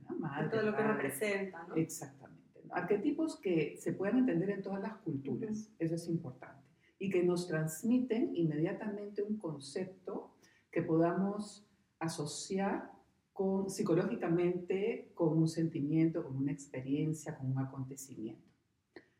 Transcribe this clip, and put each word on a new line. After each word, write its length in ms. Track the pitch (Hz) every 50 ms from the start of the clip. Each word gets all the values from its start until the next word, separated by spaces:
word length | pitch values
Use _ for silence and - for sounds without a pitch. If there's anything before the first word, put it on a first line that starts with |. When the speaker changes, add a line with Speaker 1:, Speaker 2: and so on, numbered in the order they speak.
| - -
Speaker 1:
¿no? 80 | - -
Madre, 280 | 175 151 139 151 156
Speaker 2:
Y 40 | -
todo 120 | 220 220
lo 100 | 214 214
que 100 | 208 220
Speaker 1:
padre. 100 | 214 214 214
Speaker 2:
representa, 720 | 208 - - - - 214 208 202 196 196 190 - - - -
¿no? 60 | -
Speaker 1:
Exactamente. 640 | 165 160 - - - 151 135 - - - - - - - _ - - - -
Arquetipos 680 | - 175 175 - 208 208 - 294 311 - 320 - - -
que 380 | - 190 170 156 151 - - -
se 140 | - 156
puedan 260 | 131 175 190 208 233 262
entender 320 | 254 180 170 170 190 202
en 120 | 196 196
todas 180 | 196 196 196 196
las 140 | 196 214 214
culturas, 720 | - - 156 139 131 135 135 123 - 220 214 214 - - -
Speaker 2:
Ujú. 60 | - -
Speaker 1:
eso 160 | 165 160 170
es 140 | 170 - 170
importante, 580 | 165 - - 127 - - - - - - - _ _ _ _ _ _ -
y 120 | 196 190
que 120 | 185 175
nos 240 | 175 180 175 175 -
transmiten 880 | - 160 156 156 160 - - - 226 254 247 - - 220 240 - - -
inmediatamente 880 | 170 165 156 147 151 165 190 - - 220 208 202 208 208 202 - 202
un 140 | 202 208 214
concepto 1000 | - - 160 147 139 - - - 196 185 185 - - - 196 208 - - - _ _ _ - _ _ _ _
que 100 | - 170
podamos 880 | 170 160 160 160 165 170 180 185 196 202 208 208 - - - - - _ _ _ _ _ _ -
asociar 920 | 160 165 - - 147 151 - - - - 190 190 196 202 - - - - - - _ _ _ _ _ _ -
con, 340 | - 190 190 190 196 190 -
psicológicamente 1400 | - - - - 160 175 202 - - - 190 170 165 180 175 175 180 180 - - 185 190 208 233 247 - - - -
con 220 | - 170 156 151
un 100 | 165 160
sentimiento, 800 | 160 - 170 165 160 - 139 139 147 160 160 165 165 160 170 160
con 120 | 139 131 135
una 140 | 139 139
experiencia, 840 | 147 - - - - 127 131 135 139 151 156 156 156 - - - -
con 140 | - 131 131
un 60 | 131 135
acontecimiento. 920 | 131 131 - 135 131 131 - - - - - - 107 113 - - - _ _ _ _ _ _ _ _ _ - - - _ _